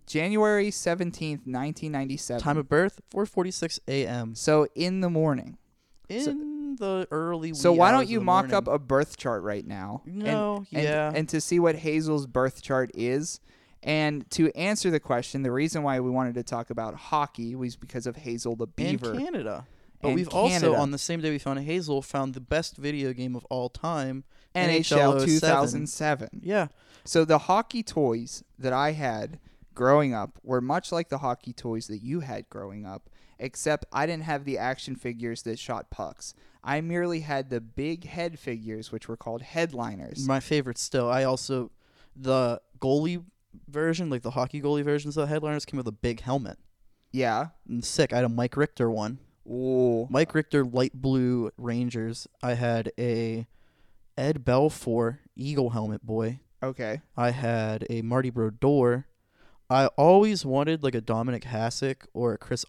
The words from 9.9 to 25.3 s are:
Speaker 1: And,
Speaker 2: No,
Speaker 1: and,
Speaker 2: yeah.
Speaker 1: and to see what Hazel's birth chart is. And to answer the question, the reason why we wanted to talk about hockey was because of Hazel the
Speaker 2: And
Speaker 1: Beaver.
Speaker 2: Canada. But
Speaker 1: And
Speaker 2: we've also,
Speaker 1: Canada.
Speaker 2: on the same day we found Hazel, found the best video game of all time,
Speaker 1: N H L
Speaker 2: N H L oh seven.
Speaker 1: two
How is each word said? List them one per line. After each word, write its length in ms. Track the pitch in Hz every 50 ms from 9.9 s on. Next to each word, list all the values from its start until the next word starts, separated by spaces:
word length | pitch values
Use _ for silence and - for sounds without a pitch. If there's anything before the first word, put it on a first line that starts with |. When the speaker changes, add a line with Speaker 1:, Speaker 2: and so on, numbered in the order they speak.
| 107 - -
Speaker 1:
And, 120 | - 180 202
Speaker 2:
No, 460 | 208 220 220 214 208 208 208 202 196 - -
Speaker 1:
and, 100 | 147 151
Speaker 2:
yeah. 280 | 151 151 151 151 151 156
Speaker 1:
and 140 | 156 160 -
to 100 | - 156
see 180 | - - 175 175
what 160 | 170 165 156 160
Hazel's 500 | 160 156 151 156 156 156 156 147 139 123
birth 340 | 117 127 131 131 - -
chart 300 | - - 135 131 131 113 -
is. 460 | 92 113 120 127 147 151 - - - - _ _ _ _ _ _ -
And 480 | - - 151 156 156 151 147 143 - -
to 180 | - - 160 156 -
answer 340 | - 170 202 214 - - 185
the 100 | 165 147
question, 440 | - - 135 120 120 - - 139 135
the 80 | 127
reason 320 | 123 135 151 160 - 160 147
why 160 | 143 131 127
we 100 | 127 127
wanted 260 | 127 127 131 123 120
to 80 | 123 117
talk 260 | - 131 117 117 -
about 260 | 120 113 113 110 -
hockey 580 | - - - 165 151 147 143 - - 117 117 123
was 220 | 131 127 123 117
because 320 | - - - - 123 117 127
of 80 | 117
Hazel 400 | - - 127 117 117 - 117 117
the 120 | 113 117 - - -
Speaker 2:
And 220 | - - - -
Speaker 1:
Beaver. 120 | 123 - 226 247
Speaker 2:
Canada. 500 | 277 359 339 202 120 107 101 - 127 - - - _ - - -
But 80 | - 143
Speaker 1:
And 60 | 131
Speaker 2:
we've 140 | 175 180 160
also, 240 | - 180 214 - 180
Speaker 1:
Canada. 240 | 175 165 165 151 -
Speaker 2:
on 140 | 143 139
the 60 | 143 135
same 220 | - - 170 170
day 100 | 156 156
we 60 | 151 139
found 220 | - 139 135 135
Hazel, 420 | 139 151 165 185 170 151 143 139
found 320 | 135 - - 139 135 135 127
the 60 | 131
best 360 | 127 - 151 160 160 - - -
video 340 | 139 147 147 147 139 131
game 240 | 127 123 127 127 123
of 80 | 120 -
all 220 | - 135 127 123 123
time, 540 | - - - 165 170 151 131 131 131 135 - - - - _ _ _
Speaker 1:
N 140 | 180 180 165
H 220 | 160 160 160 -
L 80 | 151 143
Speaker 2:
N 40 | 143
H 0 |
L 100 | 139 139
oh 40 | 135
seven. 80 | 135
Speaker 1:
two 120 | 170